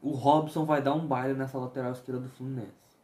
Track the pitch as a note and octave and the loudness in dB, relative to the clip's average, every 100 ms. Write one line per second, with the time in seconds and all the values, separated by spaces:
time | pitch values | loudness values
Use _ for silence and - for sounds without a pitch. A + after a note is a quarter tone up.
0 | C#3 C3 C#3 D3+ D#3 E3 D#3 D3 C3+ D3+ | -2 0 6 6 4 -2 2 2 2 0
1 | D#3+ B2+ C3 C3+ C3+ C3 B2+ C3+ B2 B2+ | 0 -2 0 -2 -2 -4 -6 -4 -6 -6
2 | - B2+ B2+ - C3 C3 G2+ - _ _ | -6 -6 -8 -10 -8 -8 -10 -14 _ _